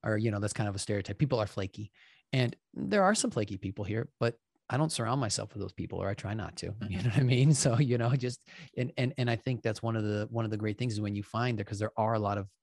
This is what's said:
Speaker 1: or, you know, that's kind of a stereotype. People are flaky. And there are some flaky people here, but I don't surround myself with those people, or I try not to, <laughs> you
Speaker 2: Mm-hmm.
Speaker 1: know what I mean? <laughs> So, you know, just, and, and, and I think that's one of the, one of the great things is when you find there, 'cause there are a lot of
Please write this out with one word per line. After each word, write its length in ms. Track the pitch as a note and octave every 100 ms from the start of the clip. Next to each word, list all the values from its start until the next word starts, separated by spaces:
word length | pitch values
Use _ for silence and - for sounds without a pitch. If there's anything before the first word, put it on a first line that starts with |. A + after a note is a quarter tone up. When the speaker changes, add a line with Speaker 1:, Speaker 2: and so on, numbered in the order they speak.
Speaker 1:
or, 120 | - G#2+
you 140 | A2+
know, 80 | G#2
that's 140 | G#2
kind 160 | - G#2+
of 80 | G2+
a 20 |
stereotype. 400 | - G#2 G2 G#2
People 220 | C#3+ B2
are 80 | G#2
flaky. 420 | - G2 - G#2+ _ - - _
And 220 | C3+ B2 - _
there 280 | - G3 G3+
are 120 | F#3+
some 160 | A3 B3
flaky 240 | D#3 G#2 G2
people 280 | G2 F#2+
here, 240 | F#2+ G#2 - _
but 160 | A#2 - _ _ _
I 60 | B2
don't 160 | D#3
surround 280 | - A2+ C3+
myself 320 | A#2+ G#2 G#2
with 100 | G#2
those 100 | F#2+
people, 260 | - F2+ F2+
or 80 | F#2+
I 60 |
try 180 | G2+ -
not 200 | G#2+ F2+ -
to, 80 | F2+
<laughs> 140 | G2 G2+
you 100 | F#2
Speaker 2:
Mm-hmm. 100 | A2+
Speaker 1:
know 20 |
what 60 | G#2+
I 40 |
mean? 320 | C3 B2 C#3
<laughs> 0 |
So, 240 | D3 C#3 A2+
you 180 | C#3+ A#2+
know, 160 | A#2
just, 260 | C3+ B2 B2 _ - D3 -
and, 160 | B2+ -
and, 160 | B2 -
and 100 | B2
I 60 | A#2
think 260 | - A#2+
that's 200 | A2+ G#2+
one 140 | A2+ A2+
of 80 |
the, 240 | G#2+ G#2 A2
one 140 | A#2
of 80 | A2+
the 40 | G#2+
great 220 | G#2+ G2+
things 140 | B2
is 80 | G#2
when 160 | G#2 G2+
you 80 |
find 340 | G#2 A2+ B2 A#2
there, 60 |
'cause 140 | G2 G#2
there 120 | G#2+ -
are 180 | A2
a 40 | A2+
lot 180 | G2+ G2+
of 80 | F#2+ _